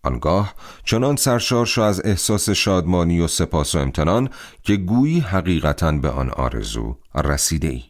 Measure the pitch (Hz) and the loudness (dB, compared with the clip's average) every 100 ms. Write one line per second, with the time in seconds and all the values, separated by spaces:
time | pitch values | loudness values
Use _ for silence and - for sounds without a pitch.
0 | 65 64 76 92 101 - - - - 113 | -4 -2 0 0 0 -6 -18 -12 -2 0
1 | 131 143 - 120 - 123 117 - 107 95 | 2 2 2 0 0 0 0 2 2 2
2 | 104 92 - 104 - 98 - 92 82 90 | 0 0 0 0 0 0 2 2 2 2
3 | 85 85 85 - 82 78 71 80 67 71 | 4 2 2 0 0 0 0 0 0 0
4 | 76 107 139 - - - - 104 90 117 | 2 2 0 -6 -20 -10 0 0 2 2
5 | 147 170 113 95 90 82 73 71 82 76 | 2 2 0 -2 0 2 2 2 0 2
6 | 67 64 65 - 62 58 52 57 55 - | 0 -2 -4 -2 -4 -4 -6 -6 -8 -8
7 | - 73 71 71 - 80 78 62 | -8 -4 -2 0 -2 -2 -2 -6